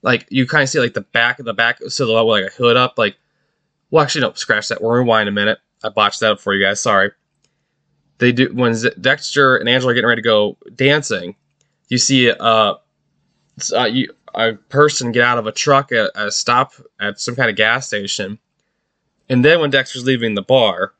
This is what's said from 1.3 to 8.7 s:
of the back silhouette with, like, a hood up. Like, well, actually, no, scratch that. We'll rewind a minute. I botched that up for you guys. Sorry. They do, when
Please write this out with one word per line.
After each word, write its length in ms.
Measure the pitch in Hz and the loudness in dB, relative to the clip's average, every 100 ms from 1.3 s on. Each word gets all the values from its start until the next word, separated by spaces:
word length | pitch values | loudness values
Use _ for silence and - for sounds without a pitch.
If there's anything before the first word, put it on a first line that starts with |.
| 123 | -2
of 80 | 117 | -8
the 80 | |
back 240 | 107 117 123 - | -2 -2 -2 -8
silhouette 380 | - 123 113 113 | -4 0 2 2
with, 160 | 107 | 2
like, 100 | 95 | -2
a 20 | |
hood 220 | - 120 120 | 0 2 4
up. 220 | 123 - | 2 0
Like, 180 | 107 - _ _ _ _ _ _ _ | -2 -4 _ _ _ _ _ _ _
well, 120 | - | 2
actually, 180 | 143 151 | 2 0
no, 120 | 123 | -2
scratch 340 | - - 107 - | -4 -4 -4 -4
that. 140 | - | -6
We'll 80 | 113 | -2
rewind 400 | 120 123 110 104 | 0 2 2 2
a 20 | |
minute. 280 | 101 104 - _ _ | 0 -2 -2 _ _
I 60 | 110 | -6
botched 320 | 107 104 - | 0 -2 0
that 120 | 110 | -2
up 80 | 104 | 0
for 120 | - | -2
you 100 | 98 | 0
guys. 180 | 98 104 | 0 0
Sorry. 320 | 120 98 101 _ _ _ _ _ _ _ _ _ _ _ | 0 2 2 _ _ _ _ _ _ _ _ _ _ _
They 140 | 123 | 0
do, 200 | 127 131 | 2 0
when 220 | 120 120 | 0 -2